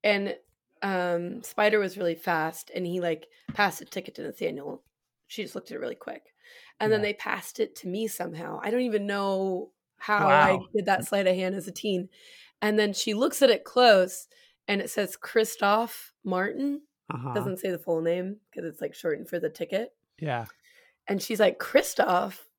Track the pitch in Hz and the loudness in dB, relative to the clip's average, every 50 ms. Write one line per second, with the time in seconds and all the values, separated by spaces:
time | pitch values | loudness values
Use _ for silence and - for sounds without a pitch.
0 | - 208 202 202 202 202 - - _ _ _ _ _ _ _ _ - 196 190 180 | 2 2 2 2 0 -4 -6 -10 _ _ _ _ _ _ _ _ -4 -2 0 0
1 | 180 175 175 170 175 175 - - - - - - 208 214 214 214 202 185 190 202 | 0 0 0 -2 -2 -4 -8 -10 -12 -8 0 2 4 4 4 4 0 0 -4 -2
2 | 190 175 165 165 - - 170 160 156 160 160 - - - - 180 180 175 175 185 | -2 -2 -2 -2 -2 0 0 0 0 -2 -4 -8 -16 -10 -8 -6 -4 -4 -4 -2
3 | 175 170 160 156 - _ _ _ _ - - - 208 190 - - - - - 196 | -2 -2 -2 -4 -6 _ _ _ _ -10 0 0 0 0 0 -6 -14 -10 -10 -10
4 | 185 - - - - - - - - - - 143 143 147 - - _ _ _ _ | -10 -10 -12 -12 -12 -12 -8 -6 -6 -4 -4 -6 -10 -12 -12 -14 _ _ _ _
5 | _ _ _ _ _ _ - - 202 - - 196 - - - - 147 120 - _ | _ _ _ _ _ _ -10 -10 -10 -8 -10 -14 -12 -12 -10 -8 -8 -8 -10 _
6 | - - - - _ _ _ _ _ - - - - - _ _ 208 214 220 214 | -12 -14 -14 -14 _ _ _ _ _ -20 -20 -20 -20 -20 _ _ 0 0 2 2
7 | 208 208 208 208 - 208 196 190 - - - - 214 - - - - 190 180 208 | 0 -2 -4 -4 -4 -6 -6 -6 -6 -12 -4 -4 -4 -4 -4 -12 -8 -6 -4 -4
8 | 226 214 - - 175 175 170 156 170 151 160 - - 202 226 247 254 240 214 208 | -4 -4 -6 -6 -8 -8 -8 -10 -10 -10 -10 -6 -4 -2 0 0 0 2 0 0
9 | 202 202 202 202 196 196 196 190 190 190 185 180 220 - _ _ _ _ _ _ | 0 0 -2 -2 0 0 0 0 0 -2 -2 -4 -6 -10 _ _ _ _ _ _
10 | - - 208 202 202 196 139 151 151 190 190 185 185 - - 208 185 196 196 185 | -4 0 2 4 6 6 8 8 8 6 4 2 0 -4 -4 -2 2 2 0 0
11 | - - - 202 196 185 185 185 185 185 196 196 165 202 190 - - 214 190 180 | 0 -2 -2 2 4 4 2 2 0 -2 -2 -4 -8 -10 -12 -6 -4 -2 -2 -2
12 | 185 190 _ _ - - - - - - _ _ - 214 208 214 208 208 196 - | -2 -6 _ _ -20 -20 -20 -20 -20 -20 _ _ 0 2 2 2 2 2 0 -2
13 | - 226 208 208 262 - - - 277 247 220 - - - - 247 247 240 208 190 | -2 -2 0 2 2 0 4 4 6 6 6 4 0 -2 4 6 8 8 8 8
14 | 185 185 - - - _ _ _ _ _ _ _ _ - 202 196 - - - - | 6 2 -2 -12 -14 _ _ _ _ _ _ _ _ -2 -2 -2 -2 -2 -2 -2
15 | 202 185 - - - - - 226 226 220 - - 220 202 208 220 233 233 - - | -2 -2 -4 -12 -14 0 2 2 2 2 0 0 2 4 4 4 2 -2 -6 -14
16 | - - _ _ _ 196 185 180 190 208 - - 277 285 285 294 294 _ _ _ | -18 -20 _ _ _ -2 0 0 0 -2 -2 -4 -4 -4 -4 -6 _ _ _ _
17 | _ - - 120 123 131 120 120 120 196 185 185 - 196 180 160 - - 170 160 | _ -10 -10 -8 -6 -4 -4 -2 -2 -2 -6 -4 -4 -4 -4 -4 -2 -2 -2 0
18 | 165 165 170 180 180 190 208 214 _ _ _ - 170 165 - - - - - - | 2 0 0 0 -2 -6 -8 -12 _ _ _ -10 -10 -10 -8 -8 -8 -8 -8 -4
19 | - 170 151 - - - - - - 240 240 - 190 - 190 196 233 - _ _ | -2 -2 -2 -2 -4 -6 -6 -4 -4 -4 -4 -6 -8 -4 -2 -4 -4 -4 _ _
20 | _ _ _ _ 160 151 123 120 113 - - _ _ _ _ _ _ _ _ _ | _ _ _ _ -4 -4 -4 -4 -6 -8 -14 _ _ _ _ _ _ _ _ _
21 | _ - 202 190 - - 226 196 214 185 - - - - - 277 - - - - | _ -4 -4 -4 -2 -4 2 4 4 4 4 0 -10 2 4 2 4 4 0 2
22 | 285 - 180 180 202 202 185 - - _ _ | 2 4 4 0 0 -2 -8 -14 -20 _ _